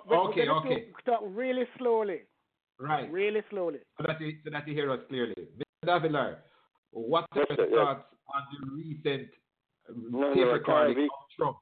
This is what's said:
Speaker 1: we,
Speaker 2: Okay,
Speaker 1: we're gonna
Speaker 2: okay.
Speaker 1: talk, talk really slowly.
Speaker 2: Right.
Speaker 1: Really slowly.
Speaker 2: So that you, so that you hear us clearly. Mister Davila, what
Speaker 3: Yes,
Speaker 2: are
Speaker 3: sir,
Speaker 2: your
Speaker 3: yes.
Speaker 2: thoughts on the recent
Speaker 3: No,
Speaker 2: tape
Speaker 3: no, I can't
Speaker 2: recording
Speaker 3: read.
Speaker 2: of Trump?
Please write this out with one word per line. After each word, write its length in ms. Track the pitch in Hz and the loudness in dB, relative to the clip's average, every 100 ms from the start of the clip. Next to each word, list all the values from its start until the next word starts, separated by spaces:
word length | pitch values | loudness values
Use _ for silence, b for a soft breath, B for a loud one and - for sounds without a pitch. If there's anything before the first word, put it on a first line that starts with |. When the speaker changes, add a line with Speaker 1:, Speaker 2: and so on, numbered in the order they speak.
| 190 | 2
Speaker 1:
we, 60 | 175 | 4
Speaker 2:
Okay, 240 | 196 175 | 4 2
Speaker 1:
we're 40 | 147 | 2
gonna 140 | 156 262 | 2 2
Speaker 2:
okay. 180 | - - - - | -2 -4 -8 0
Speaker 1:
talk, 0 | |
talk 180 | 233 208 | 0 0
really 320 | 196 254 254 240 - | -4 -2 0 -2 -2
slowly. 440 | 247 226 208 156 - _ _ _ _ - | 2 2 2 -4 -10 _ _ _ _ -10
Speaker 2:
Right. 300 | 139 151 123 | -2 -2 -2
Speaker 1:
Really 300 | 170 208 214 208 | -2 0 -2 -4
slowly. 300 | 202 170 143 - - | -4 -4 -4 -10 -4
Speaker 2:
So 60 | 160 | -4
that 120 | 156 | -2
you, 160 | 156 156 | -6 -8
so 60 | 156 | -8
that 160 | 147 147 | -8 -4
you 60 | |
hear 180 | 147 143 | -2 0
us 80 | 123 - | -2 -4
clearly. 260 | 131 117 90 | -2 -2 -4
Mister 480 | 87 110 - _ 165 | -12 -12 -14 _ 0
Davila, 500 | 175 160 147 113 76 - b b _ _ | 2 2 0 -2 -6 -16 b b _ _
what 340 | 110 113 165 170 139 | -10 -2 -2 0 0
Speaker 3:
Yes, 100 | 143 | 0
Speaker 2:
are 60 | 139 | 2
Speaker 3:
sir, 120 | - | 2
Speaker 2:
your 20 | |
Speaker 3:
yes. 80 | 117 | 4
Speaker 2:
thoughts 240 | 143 131 - _ - | 2 0 -8 _ -10
on 80 | 139 131 | -8 -8
the 240 | 143 135 143 | -10 -10 -10
recent 540 | 160 147 151 135 120 - _ _ _ _ - 117 113 | -10 -6 -4 -4 -6 -18 _ _ _ _ -16 -14 -6
Speaker 3:
No, 220 | 123 143 | -2 2
Speaker 2:
tape 40 | 139 | 4
Speaker 3:
no, 60 | |
I 80 | 127 | 4
can't 20 | |
Speaker 2:
recording 440 | 117 - 151 - 123 | 4 4 4 6 4
Speaker 3:
read. 80 | 147 | 0
Speaker 2:
of 300 | - - - | -2 -12 -4
Trump? 200 | 151 139 | -4 -4